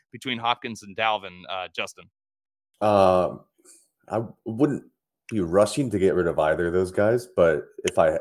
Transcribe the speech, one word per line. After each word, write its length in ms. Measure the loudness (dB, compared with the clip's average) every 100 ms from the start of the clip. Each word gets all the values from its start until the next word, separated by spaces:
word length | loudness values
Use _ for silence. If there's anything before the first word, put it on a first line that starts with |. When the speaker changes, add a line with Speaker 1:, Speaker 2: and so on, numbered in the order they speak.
| _
Speaker 1:
between 280 | -14 -10 -6
Hopkins 440 | -4 -4 -6 -14
and 140 | -14 -6
Dalvin, 460 | -4 -4 -8 -16 -12
uh, 200 | -12 -10
Justin? 340 | -10 -12 -14 -20 _ _ _ _ _ _ _
Speaker 2:
Uh, 560 | 2 4 6 4 0 -6 -18 _ _ _ _ _ -8
I 140 | -6 -6 -12
wouldn't 380 | -12 -2 0 -2 -10 _ _ _ -8
be 100 | -6
rushing 480 | 0 2 2 0 -4
to 100 | 0
get 160 | 2 2
rid 100 | 0
of 100 | 0
either 300 | 0 0 0
of 60 |
those 180 | 0 -2
guys, 380 | 0 0 0 -2 2
but 300 | 2 2 -4 -8
if 120 | -2 2
I 220 | 2 0